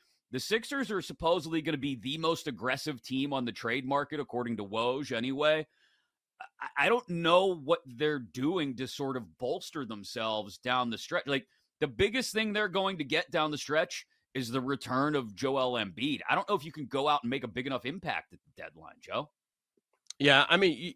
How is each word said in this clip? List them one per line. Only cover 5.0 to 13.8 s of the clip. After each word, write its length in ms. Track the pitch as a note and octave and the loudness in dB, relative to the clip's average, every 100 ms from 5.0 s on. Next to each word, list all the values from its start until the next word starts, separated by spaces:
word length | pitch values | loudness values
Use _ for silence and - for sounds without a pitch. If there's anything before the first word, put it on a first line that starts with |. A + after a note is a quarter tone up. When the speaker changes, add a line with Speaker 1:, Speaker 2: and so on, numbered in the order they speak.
| C#3+ A#2+ | -2 -2
Speaker 1:
anyway. 500 | B2 C3+ D3+ D#3 D3+ _ _ _ _ _ _ _ - - | -2 2 4 4 0 _ _ _ _ _ _ _ -20 -12
I, 80 | C3+ C#3+ D#3 | -8 0 2
I 20 | |
don't 200 | A#3+ - | 2 0
know 460 | E3+ E3 F3+ G3 E3+ | -2 6 6 6 0
what 240 | C3+ E3+ C3 | 2 0 0
they're 320 | A#2 D3+ D3 | -2 0 0
doing 580 | G#2+ B2+ C#3+ F#3 C#3+ A#2+ | -4 -2 0 2 -2 -4
to 120 | C3 | -6
sort 280 | - C3+ B2+ | -4 -4 -4
of 220 | F#2+ D#2+ | -6 -6
bolster 460 | B2+ F3 - D#3 A#2 | -4 -4 -6 -8 -8
themselves 720 | G#2+ G2 A#2 A2+ G#2+ G2+ - | -8 -8 -4 -2 -2 -4 -8
down 320 | B2 B2+ A#2+ | 0 2 2
the 80 | G#2+ | -2
stretch. 280 | - E3+ C#3 | -4 -4 0
Like, 220 | C#3 - _ _ - | -2 -2 _ _ -4
the 80 | D3 | -2
biggest 440 | A2 G#3 B3+ - | 2 2 2 -2
thing 200 | G#3+ A3 | 0 0
they're 160 | G#3 G#3 | 0 0
going 300 | F#3 F#3+ F#3 | 2 0 -2
to 60 | |
get 260 | C#3 D3+ - | -2 0 0
down 200 | E3 D#3 | 0 0
the 80 | D3 | -2
stretch 480 | - D3+ | 0 2